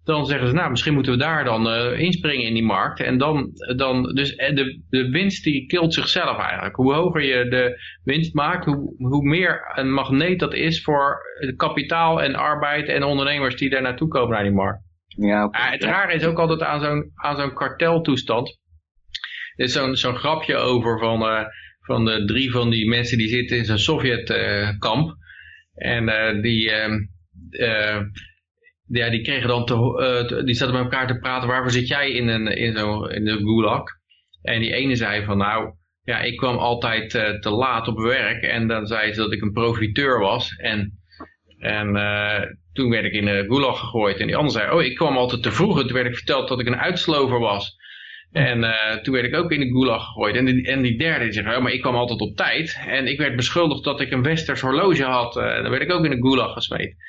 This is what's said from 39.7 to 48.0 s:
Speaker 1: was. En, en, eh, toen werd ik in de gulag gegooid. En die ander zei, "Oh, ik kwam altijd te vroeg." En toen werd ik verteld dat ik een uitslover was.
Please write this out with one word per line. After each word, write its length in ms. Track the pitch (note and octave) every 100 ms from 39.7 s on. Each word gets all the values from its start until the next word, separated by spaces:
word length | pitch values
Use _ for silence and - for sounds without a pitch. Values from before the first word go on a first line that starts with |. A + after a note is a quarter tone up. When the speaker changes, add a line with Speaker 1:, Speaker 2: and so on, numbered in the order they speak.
| A2+ A2 G#2 C#3 B2
Speaker 1:
was. 320 | G2 A#2+ - -
En, 360 | A#2 G#2 G#2 - _ - - _ _ _
en, 380 | A2+ G#2+ G#2 G2+
eh, 440 | G#2 G#2 G#2 G#2 - - _
toen 180 | - B2
werd 140 | A2+
ik 80 | G2+
in 120 | G#2
de 200 | G#2 G2+ G2+
gulag 300 | C3+ C3 G#2+
gegooid. 400 | - A#2 G#2 F#2+
En 60 | G#2+
die 100 | C3
ander 160 | D3
zei, 180 | A2 G2+
"Oh, 100 | D#3+
ik 120 | E3 -
kwam 200 | D#3 B2+
altijd 260 | B2 A#2+
te 100 | A#2+
vroeg." 280 | G2+ G#3 D#3
En 40 | A#2+
toen 80 | B2
werd 100 | B2
ik 80 | A#2+
verteld 320 | - C#3 -
dat 120 | B2+
ik 60 | B2
een 100 | A#2+
uitslover 580 | D#3 F3 - D3 C3 A#2+
was. 420 | A2 G2+ - - - -